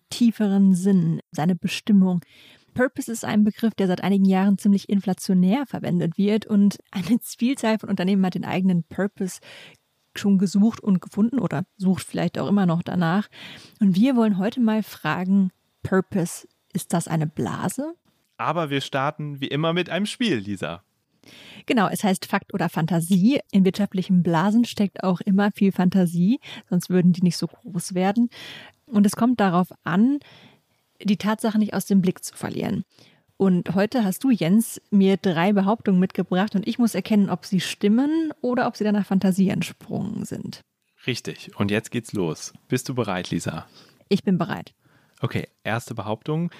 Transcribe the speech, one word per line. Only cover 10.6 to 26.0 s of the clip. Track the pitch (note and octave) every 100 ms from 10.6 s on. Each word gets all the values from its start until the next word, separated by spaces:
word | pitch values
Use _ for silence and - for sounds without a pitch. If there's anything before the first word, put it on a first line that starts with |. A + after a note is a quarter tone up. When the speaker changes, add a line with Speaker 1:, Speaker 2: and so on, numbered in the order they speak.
| G#3+ -
Speaker 1:
und | - F3+
gefunden | - - A3+ C4
oder | F3 - F#3 -
sucht | F#3+ F3+
vielleicht | - - E3+ -
auch | -
immer | G3+ F#3
noch | E3
danach. | - F3+ E3 F#3 G#3 - - - - -
Und | G3+
wir | F3 B3 B3
wollen | A3 F#3+
heute | G3 B3+
mal | A3+ A3
fragen, | G#3 - D3+ D#3 F#3 G3 F#3+ - _ _
Purpose, | - F#3+ F#3 G3+ E3+ - - _ _
ist | F3+ -
das | F3 -
eine | E3 D#3
Blase? | - A2+ - - - D4 E4+ _ _ _ -
Speaker 2:
Aber | A#2 E3 D#3+
wir | C#3
starten | C3+ C#3 C#3 - D3 C#3+
wie | C3+
immer | C#3 E3
mit | E3+ F3
einem | E3+ G#3
Spiel, | - A#3 C3
Lisa. | G2 G2 D2+ E2+ _ _ _ _ - - - - -
Speaker 1:
Genau, | C4 F#3
es | -
heißt | G#3 F#3 -
Fakt | G3+ -
oder | G3 E3+
Fantasie. | - E3+ F3 E3 F#3+ G3 C#4+ -
In | G3+
wirtschaftlichen | F#3+ - G3+ F#3 F3 F3+
Blasen | E3+ E3 F#3+ G#3+
steckt | A#3 - G3+ -
auch | F#3 F3+
immer | - F#3+ G#3
viel | - G3
Fantasie, | - F3+ F#3+